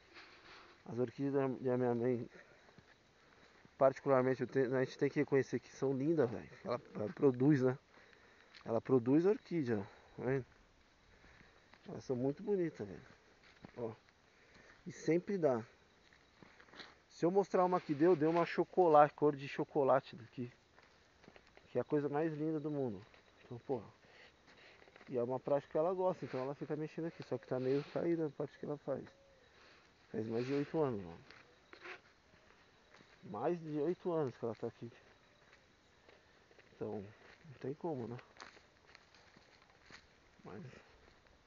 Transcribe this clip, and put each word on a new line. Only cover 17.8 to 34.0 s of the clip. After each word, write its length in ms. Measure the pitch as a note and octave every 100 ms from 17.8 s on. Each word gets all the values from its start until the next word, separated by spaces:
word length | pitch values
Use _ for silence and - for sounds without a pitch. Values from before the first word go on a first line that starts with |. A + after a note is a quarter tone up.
que 140 | -
deu, 220 | C#3+ F3 E3
deu 140 | D#3+
uma 160 | E3+ E3+
chocolate, 640 | - E3+ - E3+ D3 D3
cor 220 | - D3+ C#3
de 100 | C#3
chocolate 680 | - D3 D#3 C3 C3 - C3
daqui. 340 | A2 - B2 - _ - - _ _ _ - - - - -
Que 80 | B2
é 40 |
a 20 |
coisa 240 | - D3+ C#3+
mais 240 | C#3+ E3
linda 260 | D3 D#3 D#3
do 120 | D3+
mundo. 300 | C#3+ B2+ F#2+ - - _ _
Então, 140 | - A#2+ -
porra. 180 | B2 F#2+ - - - - _ - - - - - - -
E 100 | B2+
é 40 |
uma 180 | A#2+ B2+
prática 320 | - C#3+ -
que 40 | D#3+
ela 160 | E3+
gosta, 320 | F#3 F#3 -
então 160 | C#3 C3
ela 140 | C3
fica 220 | C#3+ D3+ D3+
mexendo 300 | D#3 - C3
aqui. 160 | -
Só 120 | - B2+
que 100 | -
tá 120 | C3
meio 260 | B2+ C#3+ -
caída 340 | - E3+ E3 D#3
a 40 |
parte 260 | - D3+ -
que 60 |
ela 140 | D3+ D3
faz. 260 | - C3+ - - - - - - - - - _ _
Faz 140 | - A2+
mais 180 | A2+ B2+
de 80 |
oito 260 | C#3+ C#3+ D#3+
anos, 220 | C#3 G#2
mano. 160 | E2+ E2+ - - - _ _ - - - - _ _ - - - - _ _ - - -
Mais 360 | F#3+ G#2+ D3+ F3
de 200 | D#3+ D3
oito 320 | D3+ F3+